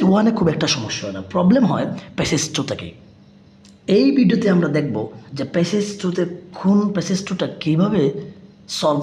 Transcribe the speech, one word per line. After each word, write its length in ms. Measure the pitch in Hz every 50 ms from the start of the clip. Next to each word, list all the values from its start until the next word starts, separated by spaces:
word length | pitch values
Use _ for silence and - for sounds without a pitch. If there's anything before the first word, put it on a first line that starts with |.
| - 185
ওয়ানে 220 | 190 208 214 226 233 214
খুব 100 | 190 165 147
একটা 140 | 147 147 135 -
সমস্যা 280 | 131 113 107 - - -
হয় 100 | 104 95 95
না, 40 | 95 - -
প্রবলেম 300 | 185 180 180 226 277 254 170
হয় 160 | 143 113 123 - - - - - - -
প্যাসেজ 260 | 165 - 175 147 - - -
টু 60 | - 135 -
থেকে। 160 | 107 90 90 82 - - - - - - - - - - - _ - - - - - _ _ - 185 208
এই 80 | 262 277 - 269
ভিডিওতে 300 | 240 180 226 202 - 208 180
আমরা 140 | 175 165 147 143 151
দেখব 180 | 147 135 110 110 110 110 - - - - - -
যে 60 | 135 - -
প্যাসেজ 300 | 180 170 170 - 208 196 202 - -
টুতে 240 | - 180 175 185 175 170 - - - - - -
কোন 200 | - 190 202 208 208 202 196
প্যাসেজ 240 | 185 - - 190 185 - -
টুটা 200 | 190 180 160 - - - -
কীভাবে 380 | 156 156 156 185 - - 196 143 131 - - - - - - - - - - - - - -
সলভ 220 | - 156 147 143